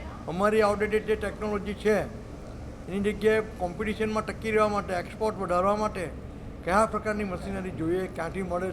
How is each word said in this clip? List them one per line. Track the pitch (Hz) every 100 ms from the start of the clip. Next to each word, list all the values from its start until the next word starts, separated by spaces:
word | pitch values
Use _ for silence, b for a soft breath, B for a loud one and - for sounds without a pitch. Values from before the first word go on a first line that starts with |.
| - - -
અમારી | 170 208 220
આઉટડેટેડ | 208 202 214 214 214
જે | 214
ટેકનોલોજી | 202 - 214 208 185
છે | 196 208 208
એની | 139 - - - - - - - - 190
જગ્યાએ | 202 190 214 220 208 -
કોમ્પિટિશનમાં | 180 165 214 208 220 214 214
ટકી | - 220
રહેવા | 214 214
માટે, | 208 180
એક્સપોર્ટ | 180 170 - 220 190
વધારવા | 185 180 190 208
માટે | 214 202 156 - - - - -
કયા | 165 196 220
પ્રકારની | 208 214 208
મશીનરી | 202 175 185 196 185
જોઈએ, | 156 160 180 180 147
ક્યાંથી | 165 185
મળે, | 185 175 185